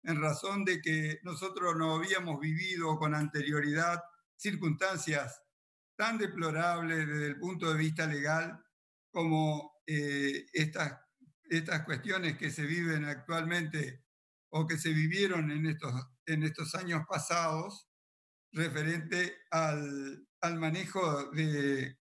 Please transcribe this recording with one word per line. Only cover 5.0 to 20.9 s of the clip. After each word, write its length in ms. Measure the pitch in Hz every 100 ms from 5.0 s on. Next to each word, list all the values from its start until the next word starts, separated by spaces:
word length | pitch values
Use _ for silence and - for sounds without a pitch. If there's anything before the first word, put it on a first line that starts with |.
| 160 147 131 - _ _ _ _ _ -
tan 200 | 214 226
deplorables 880 | 196 180 165 156 175 170 165 160 156
desde 220 | 151 147
el 100 | 143
punto 360 | 175 180 165
de 40 | 156
vista 300 | 160 156 160
legal 560 | 147 147 160 165 - _ _ _ _ _
como, 720 | 185 165 156 156 151 - _ -
eh, 600 | 151 147 143 139 139 -
estas, 440 | 175 156 165 147 131 _ _ - _ 311
estas 340 | 165 160 165
cuestiones 540 | 156 135 - 185 170 151
que 120 | 151
se 160 | 156 147
viven 380 | 170 170 156
actualmente 1000 | 147 139 131 165 160 175 160 156 131 131 _ _ _ _ _
o 140 | 156 160
que 120 | 160
se 160 | 165
vivieron 580 | 156 156 190 196 175 156
en 140 | 147 156
estos, 280 | 160 143 123 131 _ -
en 180 | 160
estos 320 | 156 156 156 180
años 260 | 185 165 160
pasados 840 | 180 156 170 165 156 185 202 - _ _ _ _ _ _
referente 840 | 151 165 143 151 170 160 180 180 - -
al, 760 | 165 156 147 143 139 139 147 - _
al 200 | 170 165
manejo 680 | 160 175 180